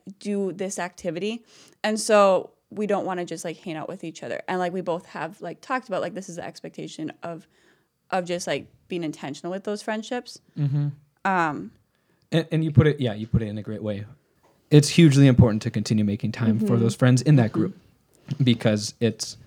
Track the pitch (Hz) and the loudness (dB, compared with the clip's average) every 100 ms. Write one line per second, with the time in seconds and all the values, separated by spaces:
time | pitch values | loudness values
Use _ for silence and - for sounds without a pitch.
0 | - - 202 202 190 175 190 202 175 - | -20 -12 -6 -4 -4 -6 -8 -6 -10 -8
1 | 180 165 202 233 - _ - _ 214 220 | -8 -6 -6 -8 -14 _ -20 _ -4 -4
2 | 214 208 196 180 - _ _ 202 208 196 | 2 6 6 4 -2 _ _ -8 -4 -2
3 | 180 180 175 170 170 156 185 156 - 190 | -4 -6 -8 -8 -10 -10 -10 -10 -10 -12
4 | 165 156 123 85 - 185 180 185 180 170 | -14 -12 -10 -10 -6 -4 -2 -4 -4 -6
5 | - - 165 202 170 - - 262 - 180 | -8 -10 -10 -10 -14 -14 -8 -8 -4 -6
6 | 156 185 190 170 - - 160 151 156 - | -6 -8 -12 -12 -14 -14 -16 -14 -14 -10
7 | 156 - 170 165 - _ _ _ _ _ | -12 -10 -14 -14 -18 _ _ _ _ _
8 | _ 190 175 175 180 139 - _ _ 180 | _ -6 -4 -6 -6 -6 -8 _ _ -8
9 | 156 - 147 147 170 190 208 202 - 214 | -8 -8 -12 -10 -10 -8 -8 -8 -8 -8
10 | 214 247 - - _ - 143 147 147 147 | -8 -10 -10 -20 _ -4 -2 -2 -4 -6
11 | _ _ 196 185 160 143 202 - _ _ | _ _ -2 0 0 -4 -12 -18 _ _
12 | _ _ _ 160 160 160 160 151 151 147 | _ _ _ -2 0 -2 4 6 6 2
13 | 123 104 110 117 107 107 101 107 107 101 | -4 -4 -4 -2 -2 -8 -8 -8 -6 -8
14 | 104 - _ _ _ _ _ 147 147 - | -10 -20 _ _ _ _ _ 6 6 6
15 | 165 139 139 123 120 107 113 107 104 110 | 8 8 8 8 6 4 -2 -4 0 0
16 | 104 101 107 - 113 110 110 117 113 - | 0 -2 -4 -2 0 0 2 2 2 4
17 | 127 127 147 143 110 110 95 - _ _ | 4 4 6 4 4 0 -4 -6 _ _
18 | _ _ - - 123 113 117 107 107 - | _ _ -12 0 2 2 2 0 -2 -2
19 | 113 - - - | -2 -2 -10 -14